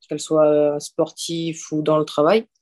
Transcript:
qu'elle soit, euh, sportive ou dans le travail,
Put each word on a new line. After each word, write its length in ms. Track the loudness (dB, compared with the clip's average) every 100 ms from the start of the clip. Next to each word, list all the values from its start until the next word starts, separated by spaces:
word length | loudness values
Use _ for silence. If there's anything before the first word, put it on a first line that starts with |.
| -12
qu'elle 100 | -10
soit, 280 | -2 2 4
euh, 320 | 4 2 -2
sportive 840 | -6 -4 -4 -6 -8 -6 -6 -8 -6
ou 120 | -4
dans 160 | 0 0
le 40 |
travail, 440 | 0 0 2 2 -2 _